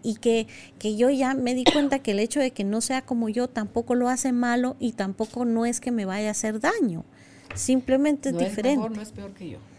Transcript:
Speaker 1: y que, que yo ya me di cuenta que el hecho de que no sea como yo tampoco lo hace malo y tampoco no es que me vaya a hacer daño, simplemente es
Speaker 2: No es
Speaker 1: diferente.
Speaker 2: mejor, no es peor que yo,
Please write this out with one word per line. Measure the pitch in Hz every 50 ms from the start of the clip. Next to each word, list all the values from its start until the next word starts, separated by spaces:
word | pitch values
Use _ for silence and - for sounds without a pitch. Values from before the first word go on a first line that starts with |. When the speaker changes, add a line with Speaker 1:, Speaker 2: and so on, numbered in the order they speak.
| -
Speaker 1:
y | 226 214
que, | - - 240 226 226 220 - - - - - -
que | - - 214 214
yo | 208 240 254
ya | 285 262 269 254 269
me | 269 254 240 247
di | 254 247
cuenta | - - 302 285 277 277 269
que | 269 -
el | 202 202
hecho | 220 233 - 294
de | 269 254
que | 254 - 202
no | 196 208 226
sea | 233 - 262 262 262
como | - 254 233 233 214
yo | 214 240 247
tampoco | 247 247 226 214 196 - 233 233 240 247
lo | 247 247 247
hace | 254 254 - 269 247
malo | 240 247 240 240 247 247 247 254 -
y | - 233
tampoco | 214 - 196 190 190 - 220 220 - 240 247
no | 240 226 226 233
es | 240 240 -
que | - 254
me | 240 226 202
vaya | 190 190 208 214
a | 214
hacer | 208 - - 214 214 220
daño, | 220 311 440 466 320 214 165 165 - - - - - - - - - - -
simplemente | - - - 262 262 247 - 262 269 285 302 294 285 - 277
es | 247
Speaker 2:
No | 170
es | 180 196
Speaker 1:
diferente. | 208 208 214 254 294
Speaker 2:
mejor, | 262 214 226 226
no | 208
es | 214 - -
peor | - 202 196 196
que | - - 156
yo, | - - - - -